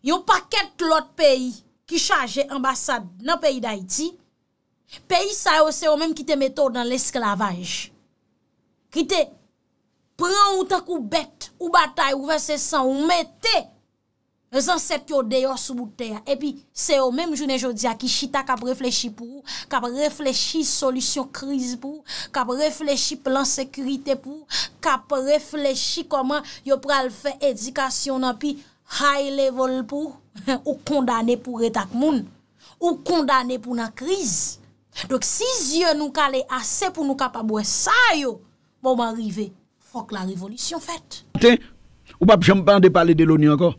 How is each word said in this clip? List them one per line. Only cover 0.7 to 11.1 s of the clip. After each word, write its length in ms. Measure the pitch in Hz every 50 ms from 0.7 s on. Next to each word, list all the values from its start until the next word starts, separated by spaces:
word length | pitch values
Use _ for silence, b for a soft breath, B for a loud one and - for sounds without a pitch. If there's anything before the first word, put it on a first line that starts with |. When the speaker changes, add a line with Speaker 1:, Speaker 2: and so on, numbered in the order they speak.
| _ - 349
Speaker 1:
lòt 300 | 320 320 311 311 - _ -
peyi 340 | 320 285 262 262 254 254 220 - _ _ _ _ _ -
ki 120 | 330 330
chaje 440 | - - 403 311 262 233 - 262 277 277
anbasad 540 | 277 277 247 269 262 254 - - 269 233 196 175 175 185 220
nan 160 | 277 339 339
peyi 200 | 320 302 269 254
d 80 | 226 233
Ayiti, 400 | 214 202 185 185 - - 302 339 349 _ _ _ _ _ _ _ _ _ _ _ _ _ _ b b b b _
peyi 240 | 370 339 392 403 427
sa 200 | - - 381 311 311
yo 100 | 311 311
se 160 | 311 - - 311
yo 60 | 302
menm 180 | 294 320 330 311
ki 100 | - 262
te 100 | - 311 277
mete 280 | 269 269 269 - 285 262 233
nan 140 | 247 240 240
l'esklavaj. 1000 | 247 254 - - - 254 233 208 202 185 214 190 180 175 180 170 - - - - _ _ _ _ _ _ _ _ _ _ _ _ _ _ _ _ _ _ _ _
Ki 140 | - 302 311 -
te 140 | 381 339 294 - - _ _ _ _ _ _ _ _ _ _ _ _ _ _ _ _ -
pran 380 | 349 359 381 403 403 403 392 370
ou 80 | 370 370
tankou 320 | 392 349 359 - 359 311
bèt, 480 | 240 208